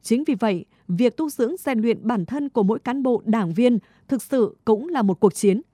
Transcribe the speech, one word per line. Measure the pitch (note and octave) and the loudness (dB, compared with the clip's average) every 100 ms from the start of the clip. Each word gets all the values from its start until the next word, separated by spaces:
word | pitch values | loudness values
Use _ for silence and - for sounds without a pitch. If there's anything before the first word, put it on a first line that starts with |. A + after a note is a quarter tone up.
Chính | - A#3 | 0 0
vì | D#4 | 0
vậy, | A#3 A3+ F3+ - _ - | 0 0 -2 -6 _ -6
việc | F3 A#3+ - | 0 0 0
tu | D#4 | -6
dưỡng, | - A#3+ F#4 | -2 -2 -2
rèn | - A#3+ | -4 -2
luyện | A#3 G3 G#3+ | 0 0 -2
bản | A#3+ | -4
thân | E3+ C#4 C#4+ | -4 -6 -4
của | A#3+ | 0
mỗi | G3 - | 0 0
cán | - C4 | -4 -4
bộ, | C4 A#3 | 0 -2
đảng | - A3+ F3 | 0 0 0
viên | E3 B3 A#3 _ _ _ | 2 2 2 _ _ _
thực | C4 | -6
sự | - C4+ G#3+ - | -2 0 0 -2
cũng | - G#3+ D#4 | 0 0 0
là | D#4 | 0
một | G3+ F3+ | 0 4
cuộc | G#3 | 2
chiến. | - G3+ G3 - | 4 2 0 -4